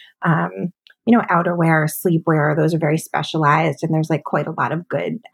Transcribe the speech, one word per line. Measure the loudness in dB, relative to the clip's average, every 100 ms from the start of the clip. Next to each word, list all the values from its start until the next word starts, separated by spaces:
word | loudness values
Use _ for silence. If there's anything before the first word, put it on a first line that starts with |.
| -20 -4
Um, | 0 0 -2 -6 -8 -10 _ _ 2
you | 2
know, | 4
outerwear, | 0 0 2 2 2 0
sleepwear, | -2 0 0 2 2 2 2
those | 2
are | 2
very | 0 -2
specialized, | -2 -6 -4 0 2 2 0 -2
and | -2
there's, | 0 0
like, | -2
quite | -2 -4 -4
a | -4
lot | -4
of | -4 -6
good | -6 -4 -8 -6